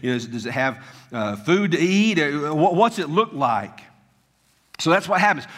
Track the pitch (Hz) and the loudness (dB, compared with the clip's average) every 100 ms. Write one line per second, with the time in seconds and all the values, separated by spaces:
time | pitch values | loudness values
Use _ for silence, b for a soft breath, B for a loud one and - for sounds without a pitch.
0 | 131 123 113 120 113 127 131 - B B | -4 -4 -4 -8 -6 -2 -2 -4 B B
1 | B 117 107 101 123 185 202 160 175 196 | B -6 -6 -4 0 2 2 0 2 2
2 | 220 180 147 147 147 156 185 175 226 226 | 2 2 0 -2 -2 2 2 4 2 0
3 | 156 170 226 139 131 110 101 - - _ | -4 -2 -2 0 0 0 -4 -12 -20 _
4 | _ _ _ _ _ _ _ - 160 185 | _ _ _ _ _ _ _ -6 0 2
5 | 170 185 208 160 - | 2 2 2 2 -4